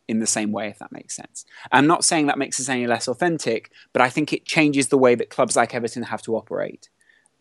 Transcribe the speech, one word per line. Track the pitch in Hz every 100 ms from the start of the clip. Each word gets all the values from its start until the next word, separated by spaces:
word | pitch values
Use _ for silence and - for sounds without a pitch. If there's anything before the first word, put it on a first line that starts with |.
| -
in | 113
the | 110
same | 110 107
way, | 104 107
if | 101
that | -
makes | - - -
sense. | - - - - -
I'm | 120 147
not | 175
saying | - 165 147
that | 139
makes | 131 -
us | 131
any | 127 120
less | 117 -
authentic, | 120 175 160 - 113 - _ -
but | 127
I | 127
think | 156 147
it | -
changes | - - 151 139 131
the | 139
way | 127
that | 120 113
clubs | - 120 131
like | 117
Everton | 123 117 -
have | 113 110
to | - 110
operate. | - 92 98 - - _ _ _ _ -